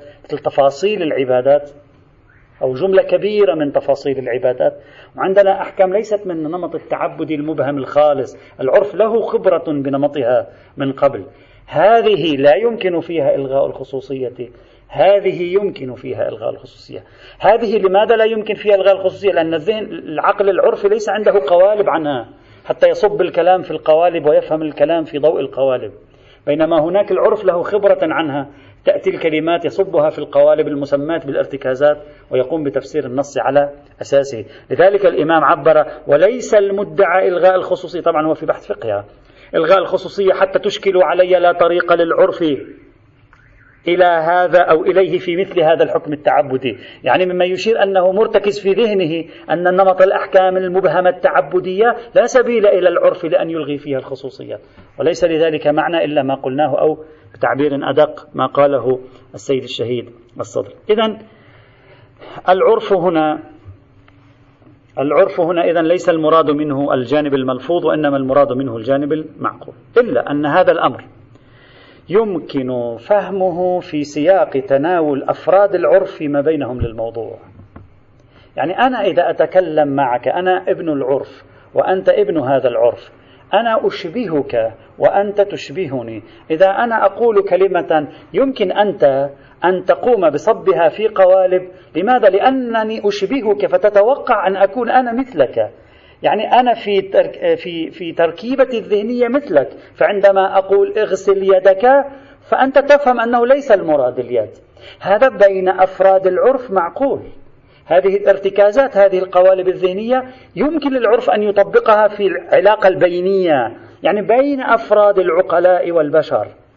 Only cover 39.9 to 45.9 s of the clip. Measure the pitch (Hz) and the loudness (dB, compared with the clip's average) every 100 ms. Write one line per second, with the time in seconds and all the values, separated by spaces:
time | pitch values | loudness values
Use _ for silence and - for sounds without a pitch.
39.9 | 175 170 190 190 - 190 185 196 202 196 | -4 -6 -2 0 2 0 0 -4 -4 -2
40.9 | 185 156 175 180 180 175 175 170 175 175 | 2 2 2 2 4 2 2 2 0 0
41.9 | 175 165 147 185 180 165 135 - - _ | 0 2 2 2 2 -4 -4 -8 -20 _
42.9 | _ _ _ _ _ _ _ _ _ - | _ _ _ _ _ _ _ _ _ -4
43.9 | 175 175 170 160 180 180 175 175 160 185 | 2 2 2 0 0 2 2 4 2 2
44.9 | 180 185 175 - 170 190 170 156 160 156 | 2 0 -2 -4 -4 -4 0 2 2 0